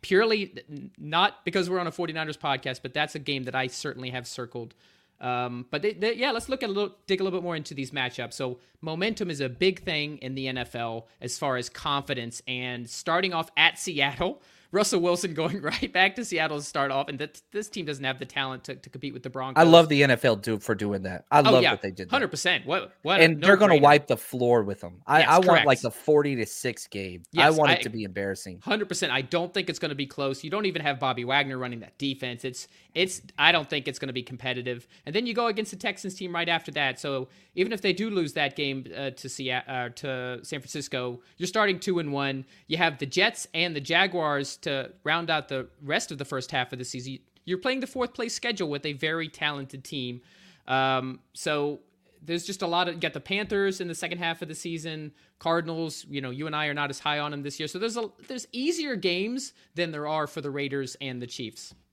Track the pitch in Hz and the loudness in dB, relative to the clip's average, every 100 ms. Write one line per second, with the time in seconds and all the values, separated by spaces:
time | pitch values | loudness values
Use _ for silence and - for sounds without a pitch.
0 | - 190 226 220 190 185 - 143 131 - | 4 4 4 2 -2 -10 -16 -14 -16 -14
1 | 147 160 202 - - 190 175 185 175 160 | -4 2 2 0 -2 0 0 0 -2 -4
2 | 170 156 156 151 156 135 135 127 131 147 | -6 -4 -6 -4 -2 -2 -2 -8 -6 -2
3 | 151 156 139 139 127 131 131 - 151 127 | -2 -4 -4 -4 -2 -2 -4 -4 -8 -8
4 | 127 127 120 - 120 123 113 _ _ _ | -8 -8 -8 -10 -10 -10 -12 _ _ _
5 | _ _ 123 123 123 120 123 151 202 180 | _ _ -4 -2 -2 -6 -8 -4 -4 -2
6 | 214 226 254 226 - 262 226 196 202 - | -2 0 -2 -2 -4 -4 -2 -2 -4 -6
7 | - 190 190 185 175 165 151 139 127 147 | -4 0 0 -2 -4 -6 -6 -8 -6 -4
8 | 127 - 120 - 131 123 _ _ 160 160 | -4 -4 -8 -4 -6 -6 _ _ -8 -2
9 | 208 220 190 147 135 120 185 185 - 156 | -2 -2 -4 -2 -4 2 0 0 -4 -4
10 | 147 151 127 135 131 127 123 120 117 113 | -4 -6 -8 -6 -4 -4 -6 -6 -6 -6
11 | - _ 123 - 147 127 120 - 160 139 | -10 _ -10 -4 0 0 -4 -6 -2 -2
12 | 139 127 117 - - 127 127 123 120 - | 0 -4 -4 -10 -8 -6 -6 -6 -8 -8
13 | - 170 190 170 160 - 160 - - 180 | 0 0 2 -2 -2 6 6 4 -6 0
14 | 139 131 175 294 _ - _ 185 208 196 | 0 0 -2 -2 _ -20 _ 0 2 2
15 | 175 175 185 156 156 135 143 156 - 180 | 2 2 0 -2 -2 -2 -4 -4 -2 2
16 | 190 196 233 170 160 151 143 151 139 135 | 2 2 -4 -2 -2 -2 -4 -2 0 0
17 | 143 139 151 - _ 202 214 - 156 139 | -2 -6 -8 -10 _ -8 -6 -8 -6 -4
18 | 135 131 131 - 135 131 - 131 - 127 | -4 -4 -6 -4 -4 -6 -12 -14 -14 -12
19 | 143 131 131 131 131 135 165 165 160 143 | -10 -10 -10 -8 0 8 12 12 10 6
20 | 139 120 131 107 98 107 - 107 104 101 | 6 6 4 2 2 -2 0 0 0 -2
21 | 95 90 - 143 147 131 131 110 101 90 | -4 -8 4 6 10 8 6 4 -4 -6
22 | 120 269 220 - 180 160 98 175 95 _ | -2 0 0 -2 0 0 0 -4 -4 _
23 | 147 185 165 151 170 196 202 160 143 147 | 0 6 6 6 6 8 8 8 10 8
24 | 143 120 - 127 120 120 101 98 87 90 | 6 -2 -2 0 4 4 4 -4 -10 -14
25 | - 151 135 165 185 165 143 131 120 - | 2 4 8 8 8 8 8 4 2 -4
26 | - 151 147 135 107 - 131 113 - 101 | 4 4 6 0 -4 -4 -6 -6 -10 -8
27 | 95 90 85 160 151 156 147 170 127 110 | -8 -10 -6 6 6 8 6 4 2 -4
28 | 104 92 98 95 - 90 - 208 202 170 | -6 -4 -4 -4 -8 -12 -2 -2 -2 -2
29 | 170 127 127 175 175 196 180 165 160 143 | 0 0 0 -2 0 -4 -4 -4 -6 -6
30 | 139 - 139 135 156 190 202 165 151 135 | -8 -4 -4 -4 -6 -2 -2 -2 -2 0
31 | 135 123 120 139 139 131 123 120 85 _ | -2 -2 0 0 0 -4 -6 -8 -14 _
32 | 139 135 127 120 135 127 - _ _ 156 | -6 -4 -8 -8 -10 -10 -16 _ _ -4
33 | 185 185 - - 151 170 143 151 135 127 | -2 -4 -14 2 4 4 0 -4 -4 -8
34 | 139 127 123 123 131 123 123 123 - - | -6 -6 -8 -10 -6 -6 -6 -8 -10 -18
35 | - 180 240 226 233 214 214 185 226 196 | -4 -2 -2 0 0 0 -4 -4 -6 -4
36 | 196 185 185 170 170 165 - 151 139 127 | -8 -8 -6 -2 0 0 -2 -2 -2 -2
37 | 147 135 127 - _ - 196 220 202 175 | -4 -4 -6 -14 _ -2 -2 0 0 0
38 | 220 202 156 147 139 - 143 135 127 85 | 0 0 -2 0 -2 -2 -4 -4 -8 -8
39 | 139 131 135 - 131 127 123 131 123 120 | -8 -8 -12 -8 -4 -4 -4 -6 -6 -8
40 | 143 131 127 127 - 147 131 156 135 131 | -8 -6 -6 -8 -10 -12 -8 -10 -6 -4
41 | 123 123 _ _ 180 220 208 185 - 175 | -4 -8 _ _ -4 0 2 0 -2 -2
42 | 156 139 139 135 131 - _ 156 170 143 | -2 -2 -2 -4 -8 -20 _ 0 0 0
43 | 139 175 208 226 - 165 175 151 131 165 | -4 2 2 0 -8 -2 -2 -2 0 4
44 | 190 175 156 143 139 - - 139 123 - | 4 2 0 0 -2 -6 -4 -4 -4 -8
45 | 147 160 165 156 - 135 123 _ 143 165 | -2 0 2 -2 -2 -8 -8 _ -4 -2
46 | - 143 139 135 123 170 - 127 123 131 | -2 -8 -6 -6 -4 -4 -4 -6 -8 -10
47 | 123 135 _ _ - 180 254 262 262 262 | -10 -14 _ _ -6 -4 -2 -2 -4 -4
48 | 240 - 233 - 240 208 170 143 151 143 | -4 -4 -6 -4 -4 -2 -2 -4 -6 -4
49 | 156 160 156 - 151 143 135 135 - 147 | -2 -2 -6 -4 -4 -4 -10 -14 -10 -8
50 | 123 123 _ _ - _ - 131 131 131 | -8 -10 _ _ -20 _ -2 0 2 0
51 | 131 127 _ - - 151 147 143 _ _ | -2 -10 _ -8 -2 0 -2 -4 _ _
52 | _ _ 151 170 170 190 180 170 175 170 | _ _ -6 -6 -4 -6 0 0 0 0
53 | 160 147 - 196 202 202 196 190 175 165 | -4 -4 -4 -4 0 0 0 0 -6 -6
54 | 170 175 170 165 165 156 175 165 160 156 | -6 -4 -4 -4 -8 -10 -8 -8 -8 -10
55 | 151 - _ _ 170 165 165 165 165 - | -12 -14 _ _ 0 0 0 -4 -4 -6
56 | - 143 131 127 156 151 151 143 143 139 | -10 -8 -6 -6 -6 -2 -2 -2 -4 -2
57 | 156 147 147 147 143 139 151 180 226 226 | -2 -2 -2 -6 -8 -6 -8 -4 -4 -4
58 | 220 _ - 254 - 233 277 349 302 226 | -8 _ -12 -12 -10 -4 -2 -2 -2 0
59 | 190 175 208 254 - _ _ 160 170 151 | 0 0 -2 -4 -8 _ _ -4 -4 -2
60 | 151 156 147 - 143 139 143 139 131 - | -2 -2 -2 -4 -6 -4 -2 -2 -4 -6
61 | 139 123 120 - 113 - - - _ | -8 -8 -10 -8 -10 -10 -20 -20 _